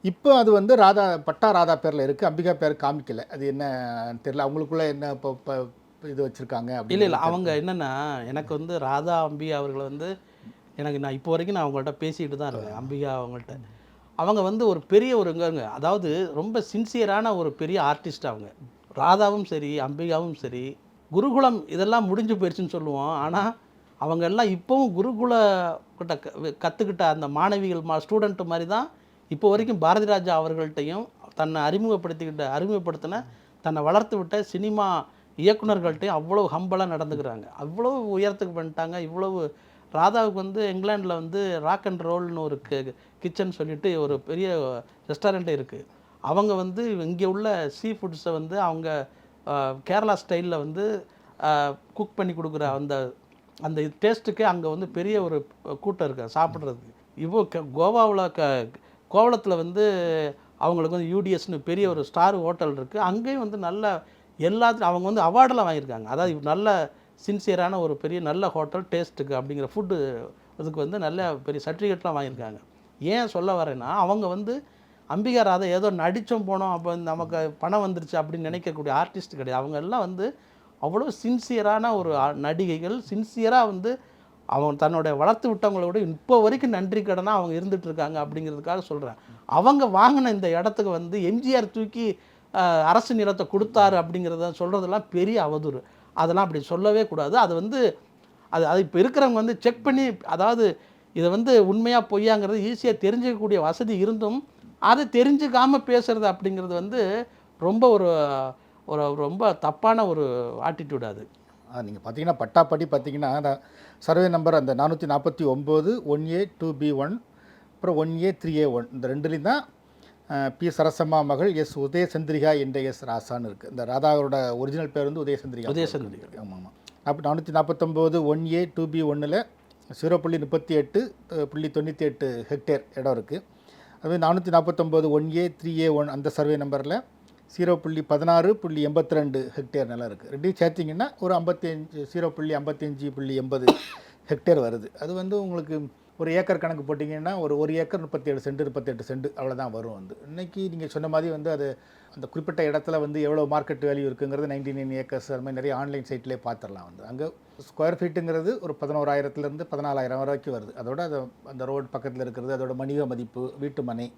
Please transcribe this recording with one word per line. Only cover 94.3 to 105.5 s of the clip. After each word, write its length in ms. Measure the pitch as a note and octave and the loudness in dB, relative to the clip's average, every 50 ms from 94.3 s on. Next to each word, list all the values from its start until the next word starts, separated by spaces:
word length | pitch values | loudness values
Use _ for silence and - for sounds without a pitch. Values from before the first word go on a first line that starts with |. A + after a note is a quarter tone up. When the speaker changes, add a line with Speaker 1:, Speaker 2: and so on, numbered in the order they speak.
| E3+ E3 E3+ F3 E3 - | -2 -2 -4 -4 -2 -2
Speaker 2:
சொல்றதெல்லாம் 460 | F3 F3 F#3+ G3+ F#3 F3+ F#3+ G#3+ G#3+ - | -2 0 0 0 0 0 -2 -2 -2 -2
பெரிய 320 | - F3 F3+ G3 A3+ A3 | 0 0 0 2 2 2
அவதூறு. 400 | E3+ D3+ D3+ D3+ D3+ D3+ C3+ C3 - - - _ _ - _ | 2 2 0 -2 -2 -4 -6 -6 -10 -14 -20 _ _ -10 _
அதெல்லாம் 320 | - D#3+ E3 E3+ F#3+ G3 | 0 2 2 4 2 2
அப்படி 180 | F3+ D#3 D3+ C#3 | 2 0 -6 -4
சொல்லவே 440 | - F3 E3+ F#3+ G#3 G#3 A3 A3 G#3+ | -4 -4 2 2 4 4 4 2 0
கூடாது. 300 | E3 D#3 D3 C#3+ F#3+ B3 | 0 -2 -2 2 4 4
அது 160 | A3+ F3+ E3+ | 4 4 2
வந்து 440 | E3 F3+ G#3+ A#3 C4 B3 G3 - - - _ _ _ _ _ _ _ _ _ | -2 -2 -2 0 2 2 2 2 -2 -18 _ _ _ _ _ _ _ _ _
அது, 160 | - E3 E3 | 0 2 2
அது 140 | D3 E3 F#3+ | 4 4 2
இப்போ 200 | G3 D3 - E3+ | 2 2 4 4
இருக்கிறவங்க 320 | F#3+ C4 B3+ D4 C#4 C4 | 4 4 6 4 4 4
வந்து 240 | A#3+ A3 A3 A3+ A#3 - | 4 2 0 0 -2 2
செக் 260 | - A#3 A#3+ A#3+ A3+ | 2 0 0 2 0
பண்ணி, 320 | C#4+ B3+ C4 C4+ B3+ G#3 - - | 2 2 2 2 0 -2 -6 -6
அதாவது 540 | - - E3 F#3 A3 A#3+ A#3 A3 G3 E3 - - - - _ _ _ | -6 0 2 2 2 4 4 4 2 2 0 -12 -20 -20 _ _ _
இதை 180 | _ E3+ E3 F3 | _ 2 2 2
வந்து 360 | F#3 G#3+ A#3 C4 B3+ A3+ G3+ | 4 2 4 6 8 8 8
உண்மையா 360 | F#3 G3+ A3 A3+ A#3 A#3+ A#3+ | 6 4 2 2 4 4 2
பொய்யாங்கிறது 560 | A3+ A#3 G#3+ G3+ G#3+ A3 A3 G#3 G3+ G3 G#3+ A3 | 2 2 0 2 4 4 4 4 2 0 0 0
ஈஸியா 300 | G3 A3 A#3+ A3 - B3 G#3 | 0 -2 -4 0 0 0 0
தெரிஞ்சுக்கக்கூடிய 640 | G#3+ G3+ G3 A3+ B3 A#3+ B3+ A#3+ G#3 G#3+ G#3+ G3+ F#3 | 2 2 2 2 2 0 0 -2 0 0 2 2 4
வசதி 360 | D3+ D#3 E3+ - B3 A3 A3+ | 4 2 0 0 -2 -2 2
இருந்தும் 500 | F#3 F#3+ G#3+ A3+ G#3+ A3 G#3 A3+ C4+ C#4+ - _ _ - - - _ | 2 2 2 2 0 -2 -2 -2 -4 -6 -8 _ _ -20 -20 -10 _
அதை 260 | - G3 A#3 C4+ D4 | 6 6 6 6 4
தெரிஞ்சுக்காம 760 | A3 - A#3+ B3 C#4 C#4+ C#4 D4+ C#4 | 2 4 6 6 8 6 4 4 2